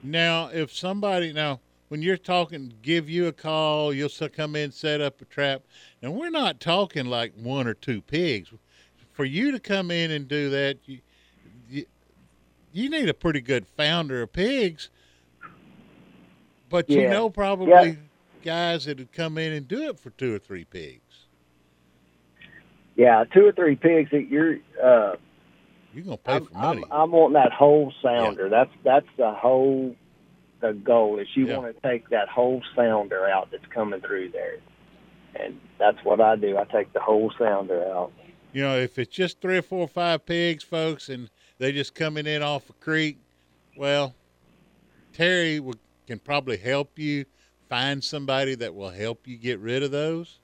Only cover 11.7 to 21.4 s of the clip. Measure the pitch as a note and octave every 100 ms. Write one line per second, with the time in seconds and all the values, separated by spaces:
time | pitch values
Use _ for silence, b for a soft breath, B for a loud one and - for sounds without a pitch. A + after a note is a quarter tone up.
11.7 | C#3 - _ _ _ _ _ _ _ _
12.7 | D#3+ C4 D#4 A3+ C#3+ F3 D3 A#2+ B2+ F#2+
13.7 | - D3+ E3+ D#3 B2+ A#2 - G3+ C#4 G3+
14.7 | D#3+ - _ _ _ _ _ - - -
15.7 | - - - - - - _ _ _ _
16.7 | F3 - C#4+ C4+ G#3 A3+ G3 G3 G3 F#3
17.7 | F3+ E3+ D#3 D3+ _ _ - E3 E3 E3+
18.7 | E3+ C#3 C#3 B2+ - E3 D#3 D#3+ D#3 C3
19.7 | A3 D#4 G3+ - - B2+ G#2 _ F#2+ E2
20.7 | F#2 D2+ B1 _ - _ _